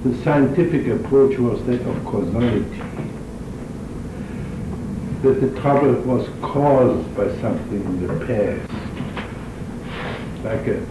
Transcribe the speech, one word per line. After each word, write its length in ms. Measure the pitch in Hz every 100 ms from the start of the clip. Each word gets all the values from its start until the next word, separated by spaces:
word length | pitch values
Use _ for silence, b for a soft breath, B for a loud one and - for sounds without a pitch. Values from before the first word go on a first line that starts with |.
the 100 | 127 120
scientific 640 | 151 147 131 - 165 139 -
approach 520 | 113 - 135 131 -
was 240 | 120 107 -
that 160 | 120
of 240 | - 107 -
causality, 760 | 104 - 113 120 - - - - - - - - - - - - - - - - B B B B B - - - - - -
that 180 | 135 123
the 80 | 127 -
trouble 340 | 143 139 143 120
was 260 | 127 123 - -
caused 720 | - 143 143 135 123 - - -
by 100 | 101 -
something 420 | - - - 104
in 220 | 95 90 90
the 80 | - -
past, 440 | - 101 - - - - - - - - - - - - - B B B B B - 110
like 220 | 113 120
a 120 | 104 -